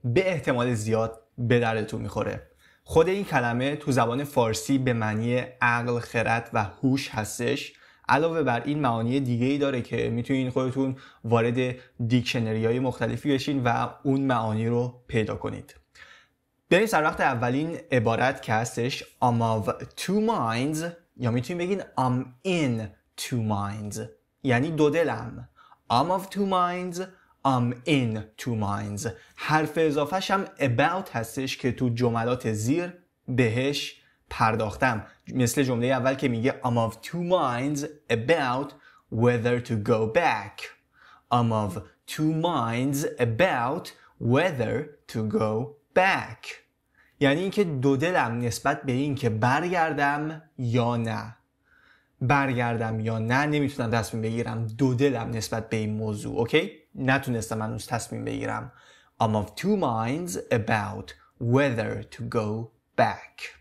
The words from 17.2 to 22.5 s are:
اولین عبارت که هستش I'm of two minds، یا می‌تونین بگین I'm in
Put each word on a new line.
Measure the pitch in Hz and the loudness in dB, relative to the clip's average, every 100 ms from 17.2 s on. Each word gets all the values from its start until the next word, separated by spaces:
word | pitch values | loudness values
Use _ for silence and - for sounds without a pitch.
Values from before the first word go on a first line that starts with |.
اولین | 165 123 123 131 160 170 - | 0 2 0 0 -2 -6 0
عبارت | 127 113 113 127 139 | 2 2 2 0 0
که | - | -2
هستش | 110 120 - 120 - | -2 0 -2 -4 -4
I'm | - _ 123 117 113 110 98 | -12 _ 2 2 2 0 -2
of | - 120 - | -4 -10 -8
two | - 202 220 | -2 0 2
minds، | 208 117 113 139 156 170 170 _ - | 0 0 0 -2 -2 -6 -10 _ -4
یا | 123 | 0
می‌تونین | 120 123 175 | 0 -2 -4
بگین | 180 196 | -2 -2
I'm | - - 127 123 131 - | -4 -2 0 0 -4 -6
in | 190 | -2